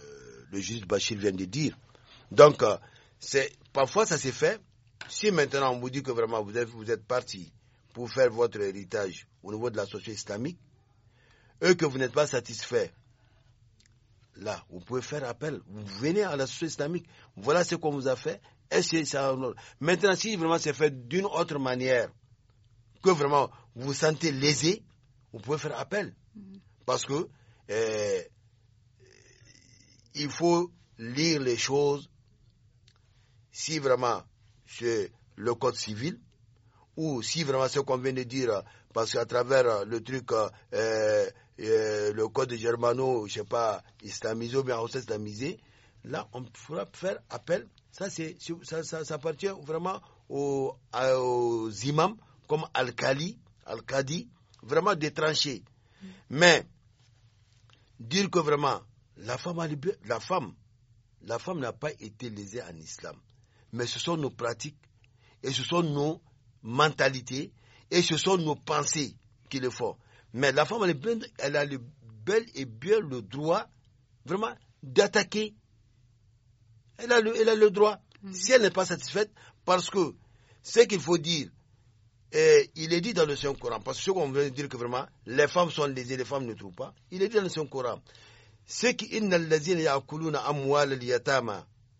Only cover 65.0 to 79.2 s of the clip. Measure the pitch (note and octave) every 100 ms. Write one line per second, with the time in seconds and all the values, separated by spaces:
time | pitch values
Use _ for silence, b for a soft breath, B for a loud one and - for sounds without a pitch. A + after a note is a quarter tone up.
65 | _ b b b C3 C3 B2+ F3 E3 C#3+
66 | D3+ D#3+ _ _ _ _ A2+ B2+ D3+ D3+
67 | C3+ C3 B2+ C3 F#3 _ b b b F3
68 | F3+ D#3 F#3+ F#3+ D#3 C#3+ - D3+ C#3+ D#3+
69 | B2+ - _ _ - C3+ B2+ A2 B2 -
70 | b b b A#2 C#3 C3+ D3+ A3+ F#3 C#3+
71 | G#3 A3+ - - C#3+ D3 C#3+ C3+ A#2 -
72 | - A2 G#2+ A3 A#3 C#3 B2+ A2 E3 G#3+
73 | D#3+ B2+ F#2+ C3+ D#3 G3 A#3+ _ _ _
74 | _ _ A#2+ G3 A3+ A#3 _ _ C3+ B2+
75 | G3+ G#3+ G3+ G#3 G#3+ - _ _ _ _
76 | _ _ _ _ _ _ _ - _ -
77 | A#3+ A#3+ A3 A3+ A3 A3 G#3+ F#3+ G#3 G3+
78 | _ - G3 F#3 - B3+ G3 - F#3 D#3+
79 | - F#3+